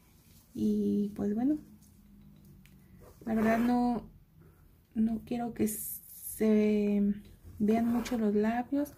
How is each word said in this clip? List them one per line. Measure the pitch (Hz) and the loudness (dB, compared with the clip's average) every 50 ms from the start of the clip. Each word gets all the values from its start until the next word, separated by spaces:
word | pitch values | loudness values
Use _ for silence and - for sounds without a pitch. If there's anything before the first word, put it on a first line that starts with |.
| _ _ _ - _ - - - - _ - | _ _ _ -20 _ -20 -20 -20 -20 _ -6
Y | 220 214 214 208 208 202 202 202 208 208 202 208 | -2 0 0 0 2 0 0 0 0 -2 -2 -4
pues | 208 202 202 208 | -4 -4 -2 -2
bueno, | 220 247 277 311 302 - - - - - - - - - - - - - - - - - - - - - - - - - - - - - - - - - | 0 0 0 0 -2 -4 -14 -20 -20 -20 -20 -20 -20 -20 -20 -20 -20 -20 -20 -20 -20 -20 -20 -20 -20 -20 -20 -20 -20 -20 -20 -20 -20 -20 -20 -20 -14 -6
la | 233 220 | -2 0
verdad | 220 214 220 226 226 | 2 2 4 4 2
no, | 240 240 247 247 240 240 240 214 - - - - - _ _ - - - - - - - - - _ _ _ | 2 2 2 2 2 0 0 -2 -6 -12 -20 -20 -20 _ _ -20 -20 -20 -20 -20 -20 -20 -20 -20 _ _ _
no | 226 220 226 226 214 - | 0 0 0 0 -4 -6
quiero | - 247 240 240 233 - | -6 -6 -6 -6 -6 -2
que | - 214 214 | -2 -2 0
se | - - - - - - - - - - - - - - 220 220 214 214 214 214 214 208 208 208 208 202 202 202 202 - - - - - - - - - | 0 -4 -8 -10 -10 -12 -14 -18 -20 -18 -16 -14 -4 0 2 4 4 4 4 4 2 2 2 2 2 2 2 2 0 -2 -8 -18 -20 -20 -20 -20 -6 -2
vean | 214 202 220 226 233 | 0 2 2 2 2
mucho | 233 233 240 233 - 254 226 | 0 0 -2 -2 -2 -2 0
los | 220 208 202 | 0 2 2
labios, | 208 208 220 233 247 247 - 277 285 294 285 - | 2 2 2 0 -2 -4 -2 -2 -2 -2 -4 -8